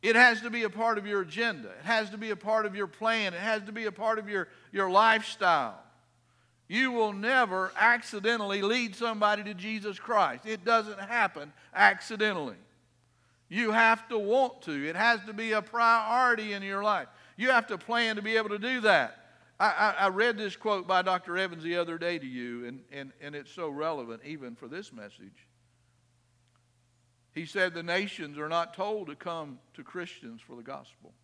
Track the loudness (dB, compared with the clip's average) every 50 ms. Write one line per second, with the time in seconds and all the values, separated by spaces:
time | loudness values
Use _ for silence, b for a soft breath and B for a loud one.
0 | 2 4 6 8 8 8 6 4 -4 -6 -4 -4 -4 -4 -4 -2 -2 0 0 -2
1 | -2 -4 -4 -4 -4 -4 -4 -2 -2 -2 -2 -6 -10 -14 -16 -12 -4 0 0 0
2 | 0 -2 -8 -10 -6 -6 -6 -6 -2 0 0 0 0 -2 -4 -6 -6 -8 -8 -4
3 | -2 0 0 2 0 -2 -4 -4 -2 -2 -2 -2 -4 -8 -10 -6 -6 -6 -6 -4
4 | -2 -2 -2 -2 -4 -4 -4 -4 -4 B B B B B B -2 0 4 6 8
5 | 8 8 6 4 2 -4 -6 0 4 4 6 6 4 0 -6 -10 -20 -20 _ _
6 | _ _ _ _ _ _ _ _ _ _ _ _ _ _ 0 0 0 0 2 0
7 | 0 0 -2 -4 -2 2 4 4 4 2 0 -2 -4 -4 0 2 4 4 4 4
8 | 0 -8 -10 -4 -2 -2 0 0 -2 -2 -2 -2 0 0 0 0 -2 -4 -6 -4
9 | -4 -4 -2 2 2 2 2 0 -4 -8 -10 -10 -8 -8 -8 -6 -8 -8 -10 -10
10 | -6 0 2 4 4 2 0 -4 -8 -8 -8 -6 0 2 2 2 2 0 -10 -12
11 | -10 -4 0 2 2 2 0 -4 -14 -14 -16 b b b b 6 8 8 6 4
12 | -6 -8 -2 0 0 0 0 -2 -6 -8 -10 -12 -20 _ _ _ _ _ _ _
13 | _ _ _ _ _ _ _ _ _ _ -4 -2 0 2 4 6 6 6 6 4
14 | 0 -4 -4 -2 0 2 2 2 2 2 -2 -8 -8 -6 -6 -4 -4 -4 -2 2
15 | 4 4 4 2 -2 -10 -8 -6 -4 0 0 -2 -2 -2 0 2 4 6 6 4
16 | 4 2 2 4 4 4 2 2 -2 -6 -6 -6 -6 -6 -6 -2 0 0 0 0
17 | -2 -6 B B B B B -4 2 4 4 4 4 2 -6 -10 -6 -4 -2 0
18 | 0 0 -2 -2 -4 0 0 0 0 0 -4 -4 -2 -2 -2 2 4 6 6 6
19 | 4 2 -4 -14 -20 b b b b b b _ 2 2 4 4 2 2 2 2
20 | 2 2 2 2 0 0 0 -2 -4 -8 -8 -6 -2 -2 -2 -2 0 2 2 2
21 | 4 2 0 -2 -2 -4 -4 -2 -2 -4 -4 -8 -6 -4 -2 -2 -2 -2 -4 -4
22 | -4 -4 -4 -4 -6 -8 -8 -8 -8 -6 -8 -8 -10 -10 -12 -14 -18 _ -14 -14
23 | -14 -14 -16 _ -16 -14 -12 -12 -14 -14 -12 -8 -8 -6 -6 -4 -4 -4 -4 -4
24 | -6 -10 -12 -14 -12 -14 -14 -12 -12 -14 -14 -14 -16 -14 -12 -14 -14 -14 -18 -18
25 | -18 -18 -18 -20 -20 -20 _ _ _ _ _ _ _ _ _ _ _ _ _ _
26 | _ _ _ _ _ _ _ _ _ _ _ _ _ _ _ _ _ _ _ _
27 | _ _ _ _ _ _ _ -12 -12 -6 0 0 0 0 0 -6 -6 -2 -2 -2
28 | -2 -2 -6 -10 -12 -12 -10 -8 -6 -2 0 0 -2 -2 -4 -6 -4 -4 -4 -6
29 | -6 -8 -12 -10 -8 -8 -8 -8 -8 -10 -14 -18 _ _ _ -20 -20 -14 -10 -10
30 | -10 -10 -12 -16 -18 -18 -18 -18 -20 _ -20 -18 -14 -12 -12 -14 -14 -18 _ _
31 | _ -20 _ _